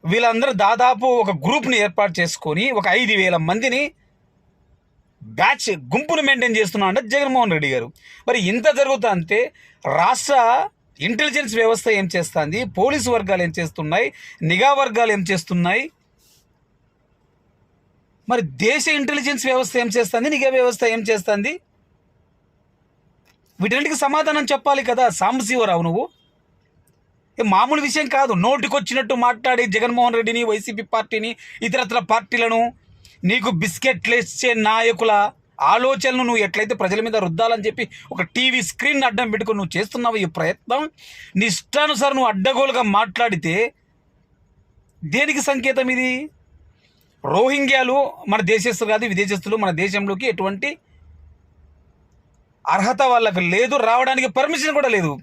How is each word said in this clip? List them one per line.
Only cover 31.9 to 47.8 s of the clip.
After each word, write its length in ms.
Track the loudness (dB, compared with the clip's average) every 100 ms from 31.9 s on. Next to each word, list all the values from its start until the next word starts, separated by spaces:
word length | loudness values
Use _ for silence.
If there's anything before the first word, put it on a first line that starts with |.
| -2 0
పార్టీలను, 520 | 0 0 -2 0 0 -2 -4 _ -20 -20 _
నీకు 280 | 0 0 0 -2
బిస్కెట్లు 560 | -4 -2 -2 -2 0 0
ఇచ్చే 340 | -2 -4 -2 0
నాయకుల 500 | 2 2 2 0 2 2 2 -4 _ -2 2
ఆలోచనలు 500 | 4 2 0 0 0 0
నువ్వు 160 | 0
ఎట్లయితే 300 | -2 -2 -4
ప్రజల 260 | -2 -2 -2
మీద 160 | -2 -2
రుద్దాలని 480 | -2 0 0 0 -2
చెప్పి 180 | -6 -10 -10 -16
ఒక 120 | -8 -6
టీవీ 280 | 0 0 0
స్క్రీన్ 440 | -4 -4 -2 0 0
అడ్డం 200 | -2 -4
పెట్టుకుని 280 | -4 -2 -4
నువ్వు 160 | -4
చేస్తున్నావు 420 | -4 -4 -4 -2 -2
ఈ 100 | -4 -4
ప్రయత్నం, 460 | -4 -4 -4 -4 -4 _ -20 -20 -6
నీ 120 | -2 -2
ఇష్టానుసారం 680 | -2 -4 0 0 2 0 2
నువ్వు 120 | 0
అడ్డగోలుగా 500 | 0 0 2 0 0 2
మాట్లాడితే 640 | 2 0 0 -2 0 -2 -2 -2 _ _ _ _ _ _ _ _ _ _ _ _ _
దేనికి 400 | -4 -2 0 0
సంకేతం 460 | -2 -2 0 0 0
ఇది? 200 | 0 -2 -4 -8 _ _ _ _ _ _ _ _ _
రోహింగ్యాలు 720 | -2 2 2 2 2 2